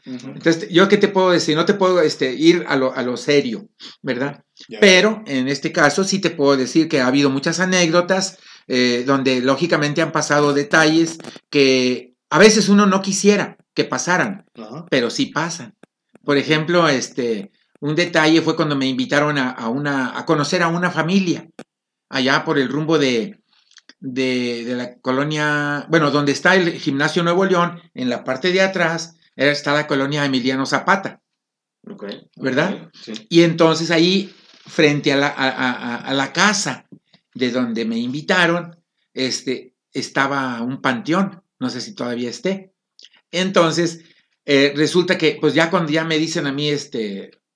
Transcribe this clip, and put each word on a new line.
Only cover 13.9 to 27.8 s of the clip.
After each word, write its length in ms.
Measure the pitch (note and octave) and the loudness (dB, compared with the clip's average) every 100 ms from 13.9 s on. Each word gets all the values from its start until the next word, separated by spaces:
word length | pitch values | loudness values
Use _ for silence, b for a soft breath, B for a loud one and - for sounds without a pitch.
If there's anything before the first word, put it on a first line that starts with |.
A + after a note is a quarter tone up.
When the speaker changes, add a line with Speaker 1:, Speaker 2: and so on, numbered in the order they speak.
| B2+ - F3+ B2 G2 - - | -4 0 0 0 -6 -16 -20
Speaker 3:
Ajá. 280 | G#2+ C#3 E3 | -16 -16 -4
Speaker 2:
pero 180 | C#3 A#2 | 0 0
sí 160 | - A#2 | -2 -4
pasan. 480 | D3 E3+ E3 A#2+ - - _ _ _ | -4 -6 -8 -16 -20 -20 _ _ _
Por 120 | - C#3 | -2 0
ejemplo, 520 | C3 D#3 D#3 F3 D#3+ | 2 0 2 2 2
este, 640 | C3 - - A#2+ G#2+ G2 _ _ _ | 0 -2 -4 -4 -4 -8 _ _ _
un 140 | D3 | -4
detalle 480 | D#3 F3 E3 D#3 D#3+ | -2 0 2 4 4
fue 140 | D3 D#3+ | 2 0
cuando 180 | D#3 C#3 | -2 -2
me 100 | C3 | -2
invitaron 520 | B2+ B2+ D3 D3 D3 | -2 0 0 0 0
a, 120 | B2+ | -4
a 180 | B2 A#2 | -4 -6
una, 500 | C3 D3 C#3 B2 B2+ | -4 -2 -2 -4 -4
a 80 | B2+ | -2
conocer 360 | D#3 C#3+ F3+ | 0 0 0
a 60 | E3+ | 0
una 220 | E3+ F3+ | -2 -2
familia 580 | D#3+ D#3+ G3 F3+ D3 - - - _ _ _ _ | -2 0 0 0 -2 -8 -18 -20 _ _ _ _
allá 320 | C3+ B2+ D3+ | -2 2 0
por 140 | D#3 D3 | 0 -2
el 100 | B2 | -2
rumbo 300 | C#3 D#3 D#3 | -2 0 0
de, 400 | C3+ A#2 G2+ - b b b b - _ | 2 0 -4 -10 b b b b -20 _
de, 640 | C#3 B2+ C3 B2+ B2 A#2 | -8 -4 -2 -2 -4 -6
de 100 | A#2 | -6
la 240 | B2 B2 - | -8 -8 -10
colonia, 880 | C3 C3 D3+ D3+ D3+ D3 D3 D3 - | -4 -2 -2 -2 -2 -2 -2 -6 0
bueno, 200 | D#3+ D3 | 0 2
donde 220 | C#3+ C#3+ | 2 0
está 220 | C3+ F3+ F#3+ | 2 4 4
el 160 | E3+ | 2
Gimnasio 500 | C3 D#3 C#3 D3+ F3+ | -2 -2 0 0 0
Nuevo 220 | E3+ F3 | 0 2
León, 360 | F#3+ F3 F3 E3+ | 2 2 0 -4